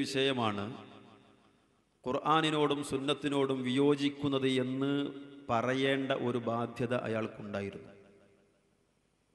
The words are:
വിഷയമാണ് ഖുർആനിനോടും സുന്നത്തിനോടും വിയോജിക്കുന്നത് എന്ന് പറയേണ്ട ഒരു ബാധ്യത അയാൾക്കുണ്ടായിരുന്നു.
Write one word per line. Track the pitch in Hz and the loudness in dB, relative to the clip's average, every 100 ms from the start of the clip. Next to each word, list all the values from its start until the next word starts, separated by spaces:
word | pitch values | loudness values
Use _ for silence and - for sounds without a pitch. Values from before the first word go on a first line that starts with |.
വിഷയമാണ് | 139 135 135 127 110 101 104 135 - - - - - - _ _ _ _ _ _ 123 | 0 0 2 2 0 0 -6 -10 -16 -20 -20 -20 -20 -20 _ _ _ _ _ _ -4
ഖുർആനിനോടും | 135 151 160 156 151 147 143 143 | -2 4 4 4 4 2 2 -2
സുന്നത്തിനോടും | 135 139 139 147 139 135 135 123 | -4 -2 -2 0 2 2 0 0
വിയോജിക്കുന്നത് | 127 143 143 143 139 143 139 131 131 | 4 4 4 2 0 0 2 2 2
എന്ന് | 127 131 139 143 139 - - - - | 0 0 0 0 -2 -8 -14 -16 0
പറയേണ്ട | 117 120 131 135 135 131 135 123 | 2 2 2 2 2 0 0 0
ഒരു | 120 117 | 0 -2
ബാധ്യത | 117 117 113 120 123 113 | -2 -2 -4 -2 0 0
അയാൾക്കുണ്ടായിരുന്നു. | 110 113 - 104 101 98 98 101 - - - - _ _ _ _ _ _ _ _ _ _ | -2 -4 -8 -8 -6 -6 -8 -16 -20 -20 -20 -20 _ _ _ _ _ _ _ _ _ _